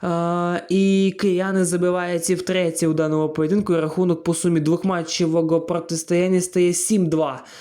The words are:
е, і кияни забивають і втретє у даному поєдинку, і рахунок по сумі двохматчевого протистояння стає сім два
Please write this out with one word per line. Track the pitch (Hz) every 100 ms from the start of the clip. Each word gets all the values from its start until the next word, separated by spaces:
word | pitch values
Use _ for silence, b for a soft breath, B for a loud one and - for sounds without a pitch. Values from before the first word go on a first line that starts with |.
е, | 180 170 170 175 175 175 -
і | 185 196 196 190 190
кияни | 208 180 190 190 180
забивають | 175 180 180 175 175 170
і | 180
втретє | 185 185 175 165 165
у |
даному | 156 156 156 156
поєдинку, | 156 156 202 202
і | 170
рахунок | 156 160 185 165
по | -
сумі | 165 180 165
двохматчевого | 151 170 190 180 160 - 170 165 165 165
протистояння | 165 170 165 165 - 175 185 185
стає | 180 185 175
сім | 175 - 220 175
два | 160 156 127 B B